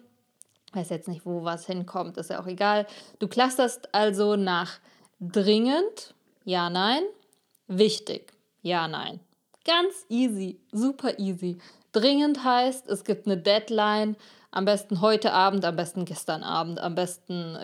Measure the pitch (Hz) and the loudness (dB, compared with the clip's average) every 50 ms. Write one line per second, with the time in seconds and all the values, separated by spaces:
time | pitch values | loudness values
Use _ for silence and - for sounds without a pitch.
0 | - _ _ _ _ _ _ _ - _ _ _ _ - - 190 165 - 175 160 | -10 _ _ _ _ _ _ _ -20 _ _ _ _ -10 -8 -8 -6 -6 -6 -8
1 | - 185 175 165 - 180 175 175 165 170 170 170 - - 185 180 180 175 - 185 | -8 -8 -10 -10 -8 -8 -6 -6 -4 -4 -6 -6 -6 -6 -6 -6 -6 -6 -6 -6
2 | 175 170 180 - 170 - 185 - 180 185 185 185 202 208 208 208 208 208 - - | -6 -6 -8 -10 -10 -8 -8 -8 -8 -8 -4 0 2 2 2 2 0 -2 -8 -18
3 | - - - - 214 - - 233 254 262 254 - 254 233 - - - - - 208 | -20 -20 -8 -6 -6 -2 0 2 2 2 2 2 0 0 -2 -6 -8 -4 0 2
4 | 214 214 196 196 208 208 208 202 196 185 180 170 180 - - - _ _ _ _ | 2 2 2 2 2 2 2 2 2 0 0 -2 -2 -4 -10 -14 _ _ _ _
5 | _ _ _ - 185 175 - 214 190 208 214 220 233 254 285 330 392 440 - - | _ _ _ -12 -10 -2 0 2 4 4 4 4 4 4 2 2 2 0 -4 -8
6 | - - - _ _ _ _ _ _ 190 180 180 175 175 175 180 196 220 254 311 | -16 -20 -20 _ _ _ _ _ _ -2 -2 0 0 0 0 2 2 2 2 2
7 | 381 415 - _ _ _ _ _ _ _ _ _ _ - 185 185 214 214 - - | 0 -2 -4 _ _ _ _ _ _ _ _ _ _ -2 2 4 4 4 4 0
8 | - - - - - - - _ _ _ _ _ - 175 180 170 165 160 156 - | -6 -8 -10 -10 -10 -16 -20 _ _ _ _ _ -6 -4 -2 -2 -2 -2 -4 -6
9 | - - - 180 - _ _ _ _ _ _ _ - 320 330 339 349 392 370 - | -8 -8 -10 -12 -16 _ _ _ _ _ _ _ -2 0 2 2 2 0 -2 -6
10 | - - 226 240 262 240 208 196 190 185 - - _ _ - 208 240 269 269 - | -8 -4 0 0 0 0 0 -2 -6 -8 -10 -12 _ _ -4 -2 -2 -2 -2 -2
11 | - 233 - - 202 196 185 175 180 180 175 175 - - - _ _ _ - 220 | -4 -4 -2 -2 -4 -4 -4 -4 -6 -6 -6 -8 -12 -20 -20 _ _ _ 0 2
12 | 214 277 285 285 294 294 285 269 254 254 247 247 247 262 262 - - - - - | 4 4 4 4 4 2 0 0 2 2 2 4 2 0 -2 -4 -6 -6 -6 -4
13 | - - 196 - - 208 196 175 165 202 202 214 214 - 226 214 208 208 214 214 | -2 -4 -4 -2 -2 -2 -2 0 2 4 2 4 2 0 0 2 2 2 2 2
14 | 214 214 208 - - - - - _ _ - 185 196 202 208 196 202 - 208 170 | 0 -2 -2 -6 -10 -18 -20 -20 _ _ -4 0 2 2 2 2 0 -2 0 2
15 | 208 220 220 214 220 226 - 185 190 196 196 196 175 170 165 170 175 175 - 190 | 4 4 4 4 4 4 4 6 6 4 4 2 0 0 0 -2 -4 -4 -4 -6
16 | 175 175 165 - - - 160 - - - 170 160 165 170 170 - - 175 165 180 | -6 -6 -8 -8 -6 -6 -6 -4 -4 -4 -2 -2 -2 -4 -6 -6 -6 -4 -2 -2
17 | 180 180 - - _ - 180 175 170 165 160 - | -2 -2 -4 -10 _ -8 -6 -6 -6 -8 -8 -10